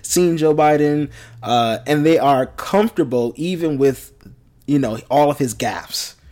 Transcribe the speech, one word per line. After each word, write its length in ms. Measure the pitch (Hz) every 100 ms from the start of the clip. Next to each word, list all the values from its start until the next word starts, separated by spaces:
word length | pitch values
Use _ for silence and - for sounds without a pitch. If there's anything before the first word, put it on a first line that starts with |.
seen 360 | - 175 175 165
Joe 160 | 156
Biden, 560 | 151 151 151 147 147 143 - - -
uh, 380 | 113 120 117 110 -
and 180 | 147 151
they 140 | 165
are 260 | 135 135 131
comfortable 880 | - - 196 220 - 135 123 120 -
even 400 | 165 180 165 139
with, 320 | 139 127 - _ 101 - _ _ -
you 100 | 143
know, 220 | 127 110 -
all 220 | 135 147
of 80 | 143
his 160 | 131 107
gaffes, 580 | 117 90 - - - - -